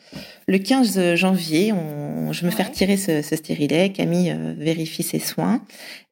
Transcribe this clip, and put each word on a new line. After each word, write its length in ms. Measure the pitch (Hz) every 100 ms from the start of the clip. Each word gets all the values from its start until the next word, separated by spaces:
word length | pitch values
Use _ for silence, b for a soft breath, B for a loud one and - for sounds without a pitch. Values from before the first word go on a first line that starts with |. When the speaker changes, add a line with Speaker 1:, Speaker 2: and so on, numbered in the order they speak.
| B B B B B
Speaker 1:
le 100 | 190
quinze 560 | 190 262 233 190 175 170
janvier. 560 | 185 185 160 156 214
On, 600 | 196 156 147 147 156 156
je 140 | 160 175
me 40 |
fais 120 | -
Speaker 2:
Ouais. 60 | 190
Speaker 1:
retirer 280 | - 190 196
ce, 240 | 190 151
ce 140 | 147 156
stérilet. 540 | - 160 139 156 196
Camille, 400 | 196 170 175 175
euh, 240 | 151 160 160
vérifie 460 | 151 165 160 -
ses 160 | 170 156
soins. 400 | - - 175 208 - B B B B